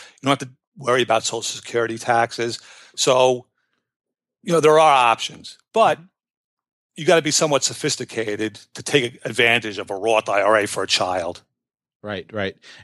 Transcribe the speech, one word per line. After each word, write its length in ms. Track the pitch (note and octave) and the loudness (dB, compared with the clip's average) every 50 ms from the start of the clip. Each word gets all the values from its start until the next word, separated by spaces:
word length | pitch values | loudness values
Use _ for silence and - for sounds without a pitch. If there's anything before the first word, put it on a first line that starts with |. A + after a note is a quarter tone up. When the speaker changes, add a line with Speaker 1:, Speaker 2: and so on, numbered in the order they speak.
| - - _ _ | -20 -20 _ _
Speaker 1:
you 60 | C3 | -2
don't 120 | C#3 C#3 - | -2 -2 -2
have 80 | C#3 B2+ | -4 -16
to 40 | - _ _ _ _ | -16 _ _ _ _
worry 240 | E3+ C3 A#2+ B2+ C3 A#2+ | -8 -2 -2 0 0 2
about 200 | G#2+ A2+ A2+ - | 0 0 -2 0
Social 180 | - A2+ A2+ | -4 -6 -6
Security 560 | - - - A#2 - - - A#2 A#2 A2+ A2+ | -6 -8 -10 -10 -12 -6 -4 -4 -2 -4 -6
taxes. 600 | A2+ - B2 A#2 A#2 A#2 A#2 - - A#2 A#2 A2+ - - - - - - - - | -8 -2 0 2 2 0 0 -2 -6 -6 -6 -6 -10 -14 -20 -20 -20 -20 -18 -8
So, 500 | - - D3 C3 B2+ B2+ C3 - A#2+ - _ _ _ _ _ _ _ _ _ _ _ _ _ _ _ _ _ _ _ | -4 0 2 4 4 4 2 2 -2 -6 _ _ _ _ _ _ _ _ _ _ _ _ _ _ _ _ _ _ _
you 100 | - F3 | -4 0
know, 80 | E3+ D#3 | 0 4
there 200 | D3 D#3 D#3 D#3+ | 4 6 6 6
are 140 | D#3+ D#3 C#3 B2+ B2 A#2 | 6 6 6 6 4 2
options, 460 | A2+ - - - - - - - - _ _ _ - | 2 0 -4 -12 -12 -16 -20 -20 -20 _ _ _ 2
but 260 | A3+ G#3+ E3 D3+ D#3+ F3 _ _ _ _ _ _ _ _ _ _ _ _ _ _ _ _ _ _ | 4 4 4 2 -2 -8 _ _ _ _ _ _ _ _ _ _ _ _ _ _ _ _ _ _
you 100 | - D3 | -4 2
gotta 160 | F3 E3+ E3 | 2 2 4
be 100 | D3 D#3 | 2 0
somewhat 320 | - - E3 D#3 C#3 C3+ - | 0 0 0 2 0 0 0
sophisticated 920 | - A#2 - - C#3 - - A#2+ - - A2+ A2 G#2+ G#2 A2 A2 G#2+ G#2 - - _ _ | -2 -6 -4 -4 -4 -4 -4 -8 -8 -6 -6 -6 -4 -4 -4 -6 -6 -6 -12 -20 _ _
to 100 | - - | -14 -8
take 360 | - D3 C#3+ A#2+ A#2+ - - - | -2 0 0 0 -2 -8 -10 -10
advantage 520 | - A2 B2 A#2 A#2 A#2 A#2+ A2 G#2+ F#2+ | -8 -2 2 2 2 2 0 -2 -4 -8
of 120 | G2+ F#2+ G#2 | -10 -8 -8
a 40 | G2 | -8
Roth 320 | F#2+ G#2 A2+ A2 A2 - | -4 0 2 2 2 2
I 140 | A2 G2 G2+ | 0 0 2
R 160 | F#2+ G#2 A2 | 4 4 4
A 80 | G#2 G#2 | 2 2
for 180 | - - G2+ F#2+ | 0 -4 -6 -4
a 40 | |
child. 560 | - - - G2+ F2+ F2+ F#2 E2+ F2 F2 - _ _ _ _ _ _ _ _ _ _ _ _ | -2 -2 -2 -2 -2 -2 -4 -4 -6 -10 -12 _ _ _ _ _ _ _ _ _ _ _ _
Speaker 2:
Right, 240 | - G#2 G2+ F#2 - - | -12 -10 -10 -10 -12 -10
right. 240 | A2 G#2 G2 G2 - _ _ - - - | -6 -6 -6 -6 -8 _ _ -20 -20 -14